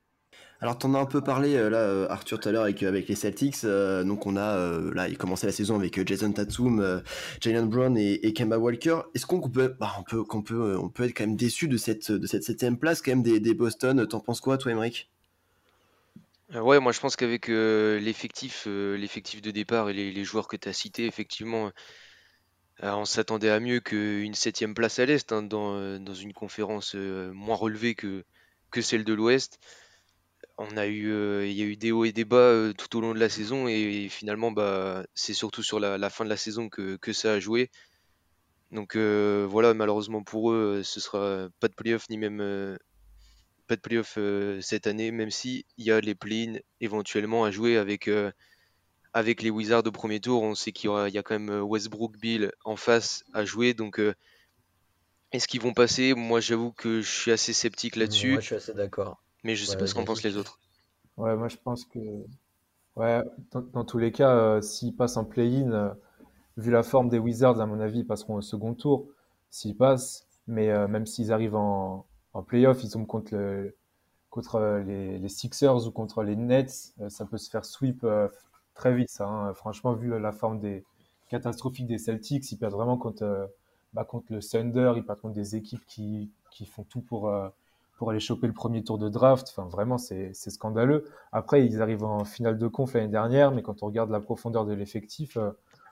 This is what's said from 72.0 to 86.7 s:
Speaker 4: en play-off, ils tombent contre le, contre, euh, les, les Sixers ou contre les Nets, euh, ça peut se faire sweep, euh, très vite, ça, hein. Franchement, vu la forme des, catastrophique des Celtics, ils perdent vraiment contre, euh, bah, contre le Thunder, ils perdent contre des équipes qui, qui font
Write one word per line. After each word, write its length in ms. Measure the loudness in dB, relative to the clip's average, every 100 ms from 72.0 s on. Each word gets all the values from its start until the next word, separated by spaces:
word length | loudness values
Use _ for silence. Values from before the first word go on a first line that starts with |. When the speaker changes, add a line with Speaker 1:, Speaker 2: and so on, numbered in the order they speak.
| -14 _ _
Speaker 4:
en 100 | -12
play-off, 400 | 0 6 6 6
ils 80 | 0
tombent 160 | -6 -6
contre 260 | -6 -4
le, 420 | -4 -2 -4 -6 -12 _ _ _ _ _
contre, 280 | -12 -4 0
euh, 260 | 2 0
les, 340 | -2 -6 -6 -6
les 120 | -8
Sixers 580 | -8 -8 4 6 6 0
ou 40 |
contre 300 | -6 -6 -2
les 140 | -2 0
Nets, 580 | 2 2 2 -6 -16 -12
euh, 80 | -12
ça 160 | -10 -10
peut 140 | -10
se 100 | -8
faire 160 | -8 -8
sweep, 380 | -4 -4 -2
euh, 240 | 0 2 0 -4 _ _ _ -2
très 180 | 2
vite, 160 | 2 0
ça, 180 | -2 -6
hein. 280 | -4 -6 -6
Franchement, 400 | -10 -4 -2 -2
vu 240 | -2 -2
la 120 | -4
forme 280 | -4 -4 -4
des, 240 | -6 -8 -12 _ _ _ -8
catastrophique 580 | -6 -4 -4 -6 -6 -6
des 100 | -4
Celtics, 540 | -4 -4 -2 -6 -6
ils 60 | -6
perdent 160 | -4
vraiment 260 | -2 -2 -2
contre, 240 | -4 -4
euh, 240 | -4 -4 -6 -12 _ _ _
bah, 100 | -8
contre 240 | -8 -8 -8
le 100 | -10
Thunder, 540 | -2 -2 0 4 4 2
ils 60 |
perdent 180 | -2 -8
contre 120 | -8
des 220 | -6 -6 -6
équipes 280 | -8 -12 -12
qui, 420 | -10 -8 -8 -10 _ _
qui 160 | -18
font 160 | -16